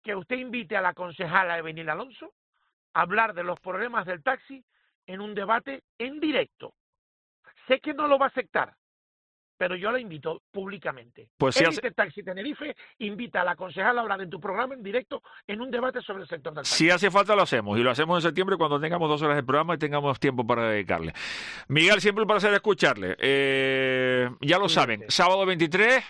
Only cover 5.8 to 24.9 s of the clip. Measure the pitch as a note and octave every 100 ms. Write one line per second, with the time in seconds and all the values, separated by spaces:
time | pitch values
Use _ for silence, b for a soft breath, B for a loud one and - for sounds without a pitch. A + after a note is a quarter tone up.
5.8 | _ _ B3 D4 D#4 B3+ D3+ _ - _
6.8 | _ _ _ _ _ _ b _ - C4
7.8 | D4+ D4 D4 C#4 C4+ - - - C3 _
8.8 | _ _ _ _ _ _ _ _ F3+ F3+
9.8 | G3+ B3+ A3+ D#3 D#3 E3 _ G3 F#3+ G3
10.8 | D#3+ C3+ A#2+ - - _ C3+ B3+ - D4+
11.8 | A#3 - G3+ G#3 F#3 F#3 A#3+ C#4 D4+ -
12.8 | B B G#3 G3+ A#3+ G3 F3+ F3 F#3 E3+
13.8 | G3+ A#3+ A3 G3 F#3 E3+ G3 F#3+ C4 C4
14.8 | G3 A#3 - C4+ B B - G#3 C4 A#3+
15.8 | B3+ B3 - F#3+ F3 E3 D#3+ D3+ C3+ -
16.8 | D#3+ F3 G3 G3 G3 G#3 E3+ B2+ G#2 G#2
17.8 | B2 A#2+ D#3 F3 E3 D#3 F#3+ F#3 D#3 C#3+
18.8 | D#3+ F3 D#3+ D3+ D3+ D3 B2 C#3+ E3 D#3+
19.8 | D3+ D3 C#3+ C3 C#3+ B2+ A2+ A#2+ A2+ G#2
20.8 | F2+ F2 E2 - B B B B - C#3+
21.8 | E3+ G#3 G3+ G3+ G3+ G#3 G#3 G3+ G#3+ F#3+
22.8 | D#3+ A2 F#2 - C3+ C#3 C3+ C3+ C3+ C3+
23.8 | C3 C3 B2+ B2+ B2 B2+ C#3+ F3 G3+ F#3
24.8 | B2+